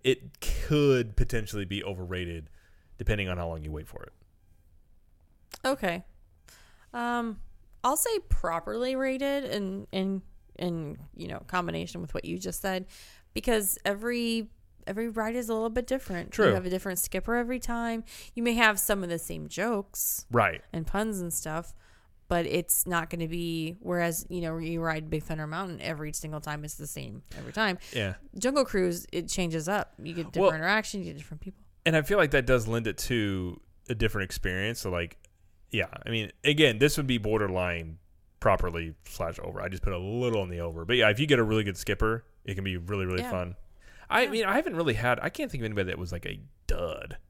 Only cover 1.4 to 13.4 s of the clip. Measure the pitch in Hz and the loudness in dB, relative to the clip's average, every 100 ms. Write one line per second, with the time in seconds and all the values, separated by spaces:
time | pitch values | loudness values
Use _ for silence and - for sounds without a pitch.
1.4 | 101 104 95 98 95 92 90 90 87 82 | -2 -4 -4 -4 -4 -6 -6 -4 -4 -8
2.4 | 73 - - - _ - 92 107 92 90 | -12 -20 -20 -20 _ -4 0 2 0 -2
3.4 | 85 80 76 76 - - - _ - _ | -4 -6 -6 -8 -10 -14 -16 _ -20 _
4.4 | _ - - - _ - _ _ _ _ | _ -20 -20 -20 _ -20 _ _ _ _
5.4 | _ - 254 269 190 170 - - - - | _ -6 -2 0 0 -2 -10 -20 -20 -20
6.4 | - - - - - 240 240 240 233 208 | -20 -20 -20 -20 -12 -6 -2 -2 -2 -6
7.4 | - - - - 240 302 466 427 - - | -12 -16 -20 -2 2 2 2 0 4 4
8.4 | 170 165 170 220 254 262 269 262 277 277 | 4 -2 -2 -2 0 0 0 0 0 0
9.4 | 269 214 190 196 208 190 190 196 - - | -2 -2 -2 -6 -4 -2 0 -2 -6 -20
10.4 | - - 180 165 151 147 147 - - - | -20 -6 -4 -4 -6 -12 -16 -14 -10 -10
11.4 | - 185 170 165 170 180 165 - - 175 | -4 -4 -2 -4 -6 -8 -6 -6 -6 -6
12.4 | 185 - 196 185 190 - - - - 220 | -6 -4 -4 -4 -6 -16 -20 -20 -10 -4